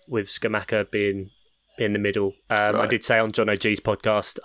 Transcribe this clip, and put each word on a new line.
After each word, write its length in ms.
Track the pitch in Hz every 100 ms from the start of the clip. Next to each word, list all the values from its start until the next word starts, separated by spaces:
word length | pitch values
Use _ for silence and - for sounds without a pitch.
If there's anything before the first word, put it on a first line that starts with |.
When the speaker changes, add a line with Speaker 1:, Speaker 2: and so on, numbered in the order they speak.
| -
Speaker 1:
with 200 | 117 101
Scamacca 640 | - 110 104 - 110 101
being 400 | 107 101 98 95 _ _ _ _ -
in 140 | 110
the 60 | 104
middle. 360 | 101 104 98 - -
Um, 80 | 107
I 120 | 104 107
Speaker 2:
Right. 100 | 107
Speaker 1:
did 140 | 117
say 140 | - 113
on 120 | 110
John 160 | 104 104
O'G's 300 | 101 107 104
podcast, 580 | - 101 110 104 - -